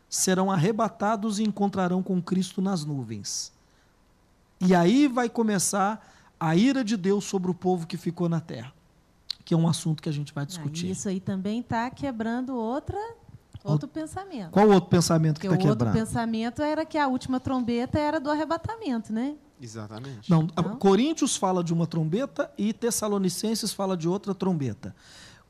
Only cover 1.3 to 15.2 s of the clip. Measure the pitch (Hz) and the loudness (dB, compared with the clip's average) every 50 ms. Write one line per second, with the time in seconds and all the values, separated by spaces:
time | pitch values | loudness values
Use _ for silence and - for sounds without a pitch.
1.3 | 202 202 220 214 - - 202 202 190 190 185 175 180 185 185 - 185 180 165 - | -2 0 0 -2 0 0 0 0 0 0 0 0 0 -2 0 0 -2 -2 0 0
2.3 | 180 185 185 - - 202 185 196 196 165 147 151 147 135 123 110 113 104 - - | 0 0 0 -2 -2 -2 0 0 0 -2 -2 -4 -4 -4 -6 -6 -8 -10 -8 -8
3.3 | - - - - _ _ _ _ _ _ _ _ _ _ _ _ _ _ _ _ | -8 -8 -8 -10 _ _ _ _ _ _ _ _ _ _ _ _ _ _ _ _
4.3 | _ _ _ _ _ _ 180 185 185 175 170 180 233 277 294 277 233 254 240 233 | _ _ _ _ _ _ 4 6 6 6 6 6 6 6 4 4 4 0 -2 0
5.3 | 240 240 226 214 208 185 - - 196 202 190 202 220 214 - - - - _ _ | 0 0 0 2 2 0 0 0 0 0 0 0 -2 -4 -10 -20 -20 -20 _ _
6.3 | _ _ 165 160 165 180 226 269 262 269 247 202 233 196 170 190 202 202 - - | _ _ 0 2 4 6 6 4 4 2 0 0 -2 0 2 2 2 2 0 -2
7.3 | - 190 180 185 175 - - 180 185 175 165 165 185 165 - 175 165 - 175 170 | -4 -2 0 -2 -2 0 0 0 0 0 -2 -8 -10 -6 -6 -6 -2 -2 0 0
8.3 | 165 160 - - - 120 110 135 - _ _ _ _ _ _ _ _ _ _ - | 0 -2 -4 -6 -10 -12 -12 -14 -18 _ _ _ _ _ _ _ _ _ _ -16
9.3 | - - - - 175 160 165 165 160 - - 160 156 147 - 165 147 147 147 - | -16 -16 -2 0 2 2 4 2 2 0 -2 -2 -4 -2 -4 -4 -4 -4 -6 -6
10.3 | - 143 143 143 - 165 151 147 151 165 175 185 185 - - 208 185 190 190 208 | -6 -8 -8 -8 -8 -8 -8 -6 -6 -4 -6 -6 -6 -4 -4 -4 -4 -4 -4 -4
11.3 | 196 190 185 208 214 240 240 - 247 226 233 262 - - 285 277 240 220 220 226 | -6 -4 -4 -4 -4 -4 -4 -4 -4 -4 -4 -4 -6 -6 -6 -6 -4 -4 -4 -4
12.3 | 233 247 254 247 262 240 220 220 254 302 - - - 403 427 466 466 - - - | -2 -4 -4 -4 -4 -4 -4 -4 -4 -4 -6 -6 -6 -6 -8 -8 -12 -16 -20 -20
13.3 | - - _ _ - - - - 302 - 294 - - 320 311 302 - 370 392 392 | -20 -20 _ _ -20 -8 0 0 0 0 0 -4 -8 -10 -10 -8 -10 -12 -12 -10
14.3 | 339 240 185 160 - 190 214 214 196 185 185 - 190 175 156 - 170 160 | -10 -10 -10 0 4 6 8 8 8 6 6 4 2 2 4 4 2 4